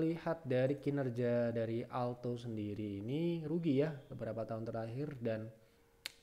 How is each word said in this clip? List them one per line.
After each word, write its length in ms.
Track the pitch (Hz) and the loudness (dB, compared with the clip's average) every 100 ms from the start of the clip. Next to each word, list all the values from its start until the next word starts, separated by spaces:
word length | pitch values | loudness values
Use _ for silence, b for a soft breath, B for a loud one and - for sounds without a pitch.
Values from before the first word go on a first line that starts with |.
lihat 480 | 160 165 170 160 127 | 4 0 -2 -2 2
dari 320 | 127 131 143 | 4 4 2
kinerja 720 | 143 143 131 117 120 120 120 | 2 2 2 2 4 4 4
dari 320 | 117 113 113 | 2 0 -2
Alto 500 | 120 123 123 123 123 | -2 -2 -2 -2 -4
sendiri 680 | 120 120 110 104 104 107 98 | -4 -4 -4 -2 -2 -4 -4
ini 400 | 107 143 170 170 | -2 0 0 0
rugi 400 | 156 170 165 131 | 0 0 4 4
ya 80 | 156 | 4
beberapa 500 | 139 - 127 117 110 110 | 0 -10 -6 -4 -4 -4
tahun 160 | 113 | -4
terakhir 560 | 113 113 113 123 147 127 | -4 -4 -4 -4 -6 -2
dan, 260 | 117 110 110 - B B B B B B | -2 -2 -4 -14 B B B B B B